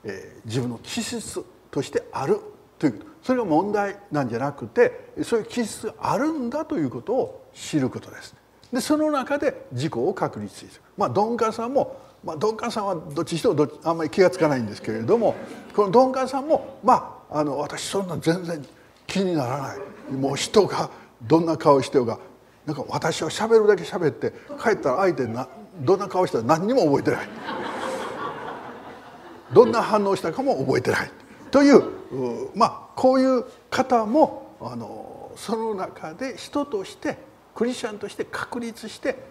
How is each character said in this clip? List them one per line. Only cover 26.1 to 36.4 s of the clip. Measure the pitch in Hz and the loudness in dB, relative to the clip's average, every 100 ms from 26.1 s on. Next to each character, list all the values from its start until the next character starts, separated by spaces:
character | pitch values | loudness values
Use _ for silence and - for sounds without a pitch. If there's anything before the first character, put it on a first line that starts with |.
| 180 180 | 0 0
し | |
た | 131 | 0
ら | |
何 | 113 160 196 | 2 2 4
に | |
も | 262 170 | 4 4
覚 | 139 | 4
え | |
て | 110 | 2
な | - | -2
い。 | - - - - - - - - - - - - - - - - - - - - - - - | -4 -12 -10 -8 -8 -8 -6 -6 -8 -8 -8 -8 -12 -12 -14 -16 -18 -18 -20 -20 -20 -20 2
ど | 143 240 | 8 8
ん | |
な | 226 | 6
反 | 202 214 196 | 2 2 2
応 | 190 | 0
し | |
た | 175 | -2
か | 160 | -2
も | 269 190 | -2 0
覚 | 131 131 | 2 0
え | |
て | 123 | 2
な | 107 - | 0 -2
い」 | - - - - | -10 -20 -20 2
と | 262 | 6
い | 285 | 10
う、 | 240 | 10
う、 | - - - 131 127 117 117 - | 8 -6 -10 -6 -4 -4 -8 0
ま | 220 | 0
あ、 | - - - | 0 -14 2
こ | 262 | 4
う | 262 | 6
い | 262 254 | 4 2
う | 220 - _ | 0 -14 _
方 | - 247 240 214 | -2 2 2 2
も、 | 269 294 - - - | 4 4 2 -16 -14
あ | - - | -10 -10
の、 | 117 208 - - - - | -12 -14 -14 -16 -16 -14
そ | - 220 | -6 -4
の | 220 202 | -2 -4
中 | 180 - 165 160 | -6 -10 -14 -10
で | 262 | -10
人 | - | -10